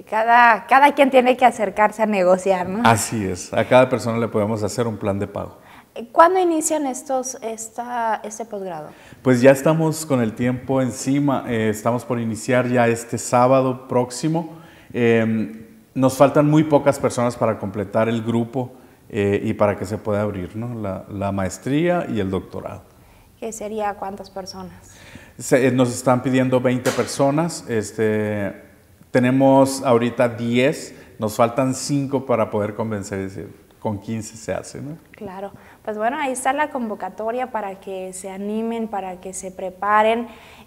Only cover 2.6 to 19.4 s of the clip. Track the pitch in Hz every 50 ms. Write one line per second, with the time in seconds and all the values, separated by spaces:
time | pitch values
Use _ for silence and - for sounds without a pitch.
2.6 | 180 185 185 220 240 226 117 104 - - 120 110 98 95 92 92 - - 98 113
3.6 | 107 - 127 127 127 127 131 113 104 117 113 117 117 107 - 110 101 107 113 104
4.6 | 107 95 - 127 117 117 107 - 107 101 98 101 101 - - 98 92 95 - -
5.6 | - - - - - _ - - 233 - - 349 330 339 370 381 370 339 330 311
6.6 | 311 - 311 302 294 262 254 254 - - 262 262 247 254 - - - 226 226 220
7.6 | - - - - 240 240 240 240 226 226 214 220 - 214 214 - 226 220 214 202
8.6 | 190 185 170 156 151 - - - - - - - - 131 127 120 123 135 139 139
9.6 | - 165 156 160 160 156 151 - - - 135 123 117 110 107 - 120 123 123 123
10.6 | - - 135 131 131 120 - - - 135 139 143 147 143 131 - - - 120 113
11.6 | 110 110 104 110 - 117 120 123 - - 127 117 117 113 107 107 - - 123 123
12.6 | 123 123 123 120 120 117 117 117 - - 127 113 - - - 123 123 127 135 135
13.6 | 131 131 123 127 - - 127 123 123 - - - - 156 160 165 - - - -
14.6 | - - - - - - - 120 120 117 113 117 110 113 110 110 104 - - -
15.6 | - - - - _ _ - 131 131 127 127 - 143 135 135 156 147 147 151 156
16.6 | 156 156 147 135 - 143 135 - - 120 - 127 120 123 120 - 120 113 104 -
17.6 | - 98 95 107 98 98 - 113 113 113 117 113 107 117 113 117 113 113 - 131
18.6 | 123 120 - - - - - _ _ - - 107 101 101 101 -